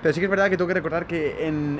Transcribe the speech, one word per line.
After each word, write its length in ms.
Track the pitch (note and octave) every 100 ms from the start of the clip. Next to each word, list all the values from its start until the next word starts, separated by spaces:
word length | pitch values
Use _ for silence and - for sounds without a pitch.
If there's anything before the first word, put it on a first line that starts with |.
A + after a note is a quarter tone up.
Pero 100 | D#3+
sí 60 | D#3
que 60 | F#3+
es 40 |
verdad 200 | G3 G3
que 80 | F#3
tengo 100 | F3
que 60 |
recordar 340 | F#3 D#3 D#3+ E3+
que 400 | E3+ D3 - D#3+
en, 320 | D3+ D3 C#3+